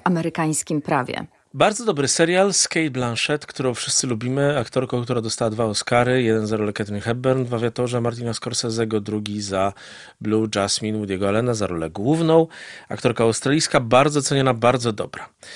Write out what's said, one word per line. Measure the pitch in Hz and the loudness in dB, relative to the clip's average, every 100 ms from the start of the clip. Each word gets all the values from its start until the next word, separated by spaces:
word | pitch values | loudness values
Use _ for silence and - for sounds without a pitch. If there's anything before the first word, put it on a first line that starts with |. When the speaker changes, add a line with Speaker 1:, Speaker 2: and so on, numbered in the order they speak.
Speaker 1:
amerykańskim | - 170 165 156 160 151 - 156 | 0 0 0 -2 -2 -2 -2 -4
prawie. | - 147 123 - - _ _ | 0 -2 -2 -6 -10 _ _
Speaker 2:
Bardzo | 135 170 214 | 2 2 2
dobry | 233 151 135 | -2 0 0
serial | - 165 180 202 | 2 2 4 4
z | 180 - | 2 0
Cate | 175 160 | 0 -2
Blanchett, | 131 123 113 - 147 - | -2 -4 -2 -2 -2 -6
którą | - 131 | -4 -2
wszyscy | 117 - - 135 | -2 -2 -2 0
lubimy, | 113 120 135 143 143 | -2 -2 0 2 0
aktorką, | 113 131 127 123 | -2 -2 -2 -2
która | 120 123 | -2 -2
dostała | 110 - 117 | -2 -2 -2
dwa | 107 | 0
Oscary, | 113 104 - 120 120 127 | 0 -2 2 2 4 2
jeden | 117 110 107 | 2 2 0
za | 110 | -2
rolę | 104 | -2
Katharine | 101 101 104 | -2 -4 -4
Hepburn | 107 120 131 131 | -4 -2 2 2
w | 120 | 0
Awiatorze | 120 117 117 123 120 | -2 -2 -2 -2 0
Martina | 117 117 117 | -2 -2 -4
Scorsese'ego, | 113 - 113 120 113 113 110 | -6 -6 -4 -2 -2 0 -2
drugi | 104 107 107 104 | -2 -4 -4 -6
za | 101 95 98 98 - - - - | -4 0 0 -2 -14 -20 -20 -8
Blue | 110 110 110 | 0 2 2
Jasmine | 107 98 - 110 107 | 0 0 -2 -2 -4
Woody'ego | 101 95 101 | -2 -2 0
Allena, | 104 123 | 0 0
za | 113 95 | 0 -2
rolę | 87 80 | -2 -4
główną. | 80 110 160 165 165 165 - - - - | -2 0 2 4 4 4 -2 -18 -18 -12
Aktorka | 104 127 110 | -2 -2 2
australijska, | 113 110 135 147 - 151 | 2 2 2 0 2 0
bardzo | 117 123 143 147 | 4 6 6 2
ceniona, | 127 139 135 | 0 2 2
bardzo | 117 117 127 120 | 2 2 2 0
dobra. | 104 - - - _ - | -4 -6 -10 -16 _ -20